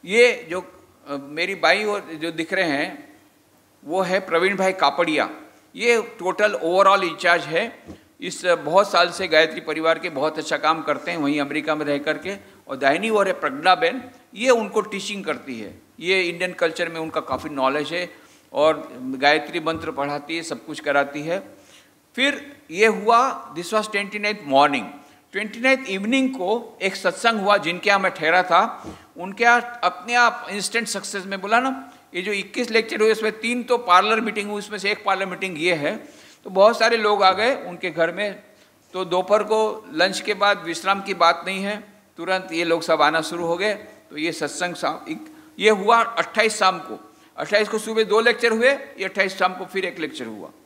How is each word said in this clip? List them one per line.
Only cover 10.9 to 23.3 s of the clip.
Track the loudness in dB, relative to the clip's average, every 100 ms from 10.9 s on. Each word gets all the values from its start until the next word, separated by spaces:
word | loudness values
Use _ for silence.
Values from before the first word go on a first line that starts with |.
| -4 -4
हैं | -4
वहीं | -2 -2
अमेरिका | -2 -4 -2
में | -2 -2
रह | -2
करके। | -2 -4 -6 -10 -14 -20 -12
और | 0
दाहिनी | 2 2 0
ओर | 0 0
है |
प्रज्ञा | 0 -4 0 2
बहन, | 4 2 -2 -12 -20 _
ये | -4 2
उनको | 2 2 -2
teaching | -2 -6 -8 -8
करती | -6 -6 -8 -10
है, | -12 -16 _ -10
ये | 0 2
Indian | 2 -2 -6
culture | 0 -2 0 -4
में | -4
उनका | -4 -6
काफ़ी | -4 -6 -6
knowledge | -2 0 0 -2
है | -6 -6 -12 -20 _ _
और | 2 2 2 -6
गायत्री | -12 -8 0 2 2 0 -6
मंत्र | -4 -4 -6
पढ़ाती | -4 -4 -4 -6 -8
है, |
सब | -8 -12 -10
कुछ | -8
कराती | 0 2 0 -4
है। | -6 -6 -6 -20 _ -20 _ _ _ 0
फिर | 0 0 -10 -20 _
ये | 2 4
हुआ, | 4 4 4 4